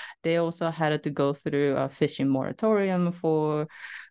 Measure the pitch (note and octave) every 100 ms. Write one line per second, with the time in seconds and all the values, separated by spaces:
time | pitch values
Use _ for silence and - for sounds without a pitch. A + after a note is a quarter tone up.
0 | - - E3 E3+ E3+ E3+ E3 D#3 D#3 D3+
1 | D3+ D3 C#3 C#3 - C#3+ C#3+ C3+ C3+ -
2 | D3+ - C#3 C3+ - - A3 G#3+ G3 F#3
3 | F3 F3 D#3+ D#3 D3+ D3+ D3+ - - -
4 | -